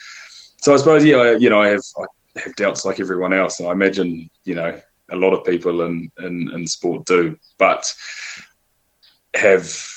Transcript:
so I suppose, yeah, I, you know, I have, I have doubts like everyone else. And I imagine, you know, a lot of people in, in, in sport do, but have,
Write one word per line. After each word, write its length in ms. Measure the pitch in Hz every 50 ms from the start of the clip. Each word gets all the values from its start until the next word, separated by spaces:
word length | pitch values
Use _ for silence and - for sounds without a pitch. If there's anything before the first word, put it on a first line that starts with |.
| - - - - - - - - - _ _
so 180 | _ - 147 143
I 20 | 135
suppose, 260 | 135 160 156 151 147
yeah, 120 | 151 143
I, 200 | 127 120 117 113
you 140 | 110 123 117
know, 100 | 107 104
I 80 | 104 104
have, 160 | 104 98 - - - 82
I 420 | 95 - _ _ _ _ _ -
have 160 | - - -
doubts 280 | - 101 98 95 - -
like 140 | 95 95 -
everyone 340 | 95 90 92 90 90 92
else. 280 | 95 95 92 90 - -
And 80 | 87 87
I 40 |
imagine, 560 | 90 95 98 98 95 95 90 87 82 82 82 82 _ _ _
you 120 | 95 87
know, 240 | 85 82 85 85 85 _ _ _ _ _ -
a 40 | 90
lot 180 | 92 92 95 95
of 100 | 92 -
people 380 | 92 90 85 87 90 85 87
in, 280 | 85 85 85 85 82 78 _ -
in, 320 | 87 90 87 87 82 -
in 140 | 82 87 85
sport 380 | 80 - - - 87 85 78 80
do, 340 | - 92 87 85 80 78 - _ _ _ -
but 360 | 95 92 - - - - - - - - - - - - - - - _ _ _ _ _ _ _ _ _ _ _ _ _ _ _ _ _ -
have, 460 | - 107 104 95 92 85 - - - - - -